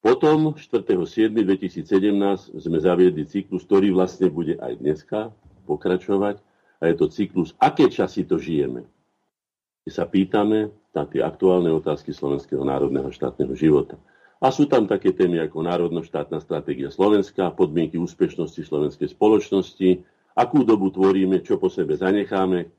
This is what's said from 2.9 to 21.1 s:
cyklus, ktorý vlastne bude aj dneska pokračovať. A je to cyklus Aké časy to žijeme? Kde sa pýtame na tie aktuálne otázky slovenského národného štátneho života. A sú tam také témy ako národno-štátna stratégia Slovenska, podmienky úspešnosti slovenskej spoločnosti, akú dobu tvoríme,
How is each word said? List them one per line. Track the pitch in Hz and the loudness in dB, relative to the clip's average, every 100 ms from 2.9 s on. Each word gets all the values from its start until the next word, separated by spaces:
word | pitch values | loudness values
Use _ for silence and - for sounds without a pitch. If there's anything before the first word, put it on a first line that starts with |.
| 87 90 78 | 4 4 2
cyklus, | 76 101 - 90 | -6 -8 -6 -10
ktorý | - 98 101 92 | 2 2 4 2
vlastne | 92 - 92 | 0 0 -2
bude | 78 78 80 | 0 -6 -6
aj | 62 62 | -8 -4
dneska | 71 78 _ 107 113 _ _ _ | -4 -4 _ -8 -8 _ _ _
pokračovať. | - - 95 92 - 98 104 104 _ _ _ _ | -8 -6 -2 -2 0 0 0 -4 _ _ _ _
A | 82 | -2
je | 85 | 0
to | - | -2
cyklus | - 98 92 80 _ | -2 -4 -2 -4 _
Aké | - - 135 | -2 2 2
časy | - 95 - 87 | 2 -4 -4 -4
to | - | -4
žijeme? | 80 78 67 62 60 _ _ _ _ _ _ _ _ _ | -2 -2 -2 -6 -14 _ _ _ _ _ _ _ _ _
Kde | - - | -12 -8
sa | |
pýtame | 85 95 95 107 104 110 107 - _ | -2 0 2 0 2 0 -2 -8 _
na | - 71 | -8 -4
tie | 67 | -2
aktuálne | 60 78 95 90 87 | -4 0 2 4 2
otázky | 78 78 73 - | 0 -2 -6 -8
slovenského | 76 71 71 - 71 69 | -8 -4 -6 -4 -4 -2
národného | 69 69 67 67 - | -2 -2 -2 -6 -6
štátneho | 65 - 67 65 | -8 -4 -6 0
života. | 78 73 - - _ _ _ _ | 2 2 0 -10 _ _ _ _
A | 131 | -2
sú | 131 143 | 2 2
tam | 131 101 | 2 2
také | 98 98 - | 0 0 2
témy | 90 85 | 0 0
ako | 78 80 | -4 -4
národno-štátna | 82 87 85 82 - 78 73 80 | -4 -2 -2 -4 -6 -8 -6 -8
stratégia | - 80 73 71 69 | -6 -8 -6 -6 -8
Slovenska, | - 98 104 98 - 90 - | 0 4 4 0 -2 -4 0
podmienky | 85 80 80 82 | 0 0 -2 -4
úspešnosti | 87 - 85 - 78 - | -6 -2 -4 -2 -8 -8
slovenskej | 76 73 73 - 76 | -6 -4 -4 -4 -10
spoločnosti, | - 107 110 - 98 90 _ 92 90 - _ _ - | 0 4 4 2 -2 -2 _ 0 0 -4 _ _ -2
akú | 120 147 113 | 2 2 4
dobu | 107 95 | 2 2
tvoríme, | 95 98 | 2 2